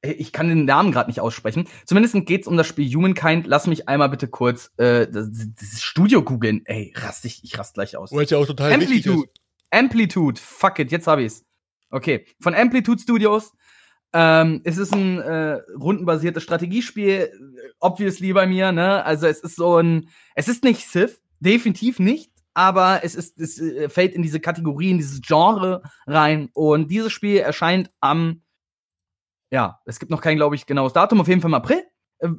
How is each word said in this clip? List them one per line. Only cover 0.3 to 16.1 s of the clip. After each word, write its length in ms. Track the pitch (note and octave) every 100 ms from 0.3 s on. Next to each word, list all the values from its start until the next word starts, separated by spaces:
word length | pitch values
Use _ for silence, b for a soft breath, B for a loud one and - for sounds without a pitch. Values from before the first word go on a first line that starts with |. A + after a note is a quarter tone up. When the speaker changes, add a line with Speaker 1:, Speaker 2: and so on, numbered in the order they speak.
Speaker 1:
kann 160 | - E3
den 160 | E3
Namen 280 | C#3 C#3 F#3+
grad 160 | B2 A#2
nicht 120 | A#2
aussprechen. 460 | A2+ - A2 D3 F3+ B
Zumindest 300 | - F#3+ A#3 G3+ -
geht's 200 | F#3 -
um 100 | E3+
das 100 | D#3+
Spiel 260 | - C#3+
Humankind. 520 | C#3 F#3 F#3 D#3+ E3 E3
Lass 200 | D#3 F3
mich 220 | D#3+ -
einmal 200 | C#3 C#3
bitte 200 | C#3 B2+
kurz, 420 | - B2 A#2+ - -
äh, 300 | A#2+ A#2+ G#2+
das, 220 | G#2 G#2+
dieses 500 | A2+ A2 - G#2 G#2+
Studio 400 | - - G3+ A#3
googeln. 400 | C3 B2+ A2 A2 -
Ey, 260 | A2 G#2 -
rast 280 | - -
ich, 180 | A#2+ -
ich 140 | - A2+
rast 160 | G#2
gleich 220 | - G2+ -
aus. 160 | F#2+
Speaker 2:
Weil 120 | C#3+
es 60 | D3
ja 80 | D3
auch 80 | C#3+
total 240 | C#3 C#3+ C4+
wichtig 260 | E4 B3 G3
Speaker 1:
Amplitude. 220 | F3 C#3
Speaker 2:
ist. 120 | _ _ _ _
Speaker 1:
Amplitude. 680 | G3+ C4 A3 G3+ F#3 D3+ A#2+
Fuck 380 | - - F#3+ -
it, 140 | C3+
jetzt 140 | E3 E3
hab 120 | D3+
ich's. 260 | A2+ - _ _ _ _ _
Okay, 360 | C3 D#3+ C3 b _
von 140 | F3
Amplitude 460 | E3+ A#3+ B3 A3+ A#3+
Studios. 520 | - A#3 G#3+ G#3+ A3 _ b b b b _
Ähm, 480 | E3 E3 D#3+ D#3+ D#3
es 160 | E3+ E3
ist 160 | G3
ein, 260 | G3+ F#3+ F3+
äh, 400 | C3+ D#3+ D#3 D3 - A2+
rundenbasiertes 680 | C#3+ G3+ E3+